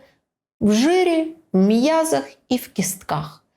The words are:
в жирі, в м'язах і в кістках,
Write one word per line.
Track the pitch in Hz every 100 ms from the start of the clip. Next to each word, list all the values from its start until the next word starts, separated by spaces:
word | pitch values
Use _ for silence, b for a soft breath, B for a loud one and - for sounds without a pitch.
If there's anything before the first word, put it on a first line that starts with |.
| B B _ _ _ -
в | 208
жирі, | 214 294 370 359 320 320 - _
в | 190
м'язах | 196 233 285 320 320 277 - - -
і | 247
в | -
кістках, | - - - - 156 - - _